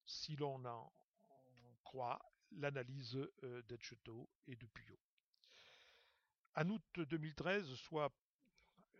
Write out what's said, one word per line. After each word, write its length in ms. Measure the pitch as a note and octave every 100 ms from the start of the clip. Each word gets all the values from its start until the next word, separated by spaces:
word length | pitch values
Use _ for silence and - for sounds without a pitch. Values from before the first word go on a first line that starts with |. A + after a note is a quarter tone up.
si 320 | - - - D3
l'on 260 | C#3+ C3+ B2
en 260 | A#2 - - _ _ - - C3 B2 A#2+ A#2+
croit 380 | - C3 A#2+ B2+ - - _
l'analyse, 640 | F#3+ C#3+ C#3 B2 C#3 A#2+ B2+ C#3+ -
euh, 200 | C3 B2
d'Etchetot 680 | A2+ A#2+ - A2+ - A2+ - _ -
et 80 |
de 120 | A#2+ A2
Puyot. 340 | - - - _ _ _ _ - - - - - - - _ _ _ _
En 140 | - D#3+
août 320 | G#3+ - -
deux 180 | D3+ D#3+
mille 160 | D#3
treize, 400 | C#3+ D#3 G3+ E3
soit, 400 | B2+ - D#3 D3 - _ _ _ _ _ - - -